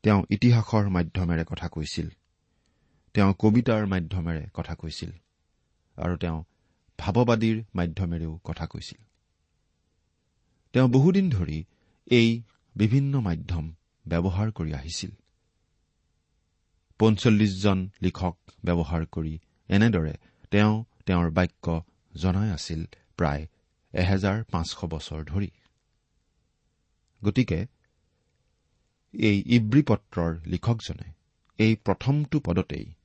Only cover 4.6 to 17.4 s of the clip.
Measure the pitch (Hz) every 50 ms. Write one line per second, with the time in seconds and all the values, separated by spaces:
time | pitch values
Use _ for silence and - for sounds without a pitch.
4.6 | 85 - 82 - - 80 - - - 87 87 - _ _ _ _ _ _ _ _
5.6 | _ _ _ _ _ _ _ - 80 87 87 82 87 85 80 80 82 _ _ _
6.6 | _ _ _ _ _ _ _ - - - 90 117 123 117 117 110 113 113 110 110
7.6 | 113 _ - 90 87 85 80 - 92 85 85 82 82 80 78 82 _ - 80 -
8.6 | 82 - - - 78 - - _ _ _ _ _ _ _ _ _ _ _ _ _
9.6 | _ _ _ _ _ _ _ _ _ _ _ _ _ _ _ _ _ _ _ _
10.6 | _ _ - 123 131 127 120 135 139 180 185 196 196 180 127 92 85 76 76 78
11.6 | 80 _ _ _ _ _ _ _ _ - 123 117 117 113 117 117 113 _ _ _
12.6 | _ _ _ 95 107 107 117 139 139 139 139 135 113 95 85 78 - - 85 82
13.6 | 78 80 80 _ _ _ _ _ _ - 85 85 87 95 87 92 107 110 104 -
14.6 | 85 78 78 67 67 76 78 - - - 107 _ _ _ _ _ _ _ _ _
15.6 | _ _ _ _ _ _ _ _ _ _ _ _ _ _ _ _ _ _ _ _
16.6 | _ _ _ _ _ _ _ _ 107 113 110 98 - 123 107 104